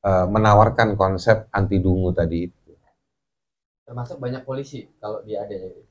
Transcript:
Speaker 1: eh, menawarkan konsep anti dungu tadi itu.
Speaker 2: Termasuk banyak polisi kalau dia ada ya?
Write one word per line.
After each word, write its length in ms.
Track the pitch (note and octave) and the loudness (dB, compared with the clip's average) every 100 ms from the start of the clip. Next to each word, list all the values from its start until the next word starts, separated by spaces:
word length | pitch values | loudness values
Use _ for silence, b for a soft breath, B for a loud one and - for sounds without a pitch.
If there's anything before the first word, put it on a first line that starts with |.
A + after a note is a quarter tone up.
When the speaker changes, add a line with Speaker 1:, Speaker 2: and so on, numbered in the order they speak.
Speaker 1:
eh, 240 | G2 F#2 F#2 | 2 0 2
menawarkan 720 | G#2+ G#2+ G#2 A2+ - A2 G2 | 2 4 6 6 4 0 2
konsep 480 | F#2+ F#2+ A2+ G#2+ - | 0 0 2 2 0
anti 240 | G2+ G2 G2 | -2 0 2
dungu 320 | F#2 F#2 F2+ | 2 2 0
tadi 400 | F2 E2 E2+ F2 | 0 0 -2 -6
itu. 240 | _ _ F2 _ _ _ _ _ _ _ _ _ _ - | _ _ _ _ _ _ _ _ _ _ _ _ _ -14
Speaker 2:
Termasuk 320 | A#2+ A#2+ - | -10 -10 -6
banyak 240 | B2 C3 | -6 -6
polisi 480 | - C3 C#3 B2+ - _ | -6 -8 -8 -12 -16 _
kalau 240 | G#2+ G#2+ | -10 -10
dia 240 | G#2+ G#2 G#2 | -8 -8 -8
ada 80 | |
ya? 160 | F#2+ F#2 F2+ _ | -10 -12 -16 _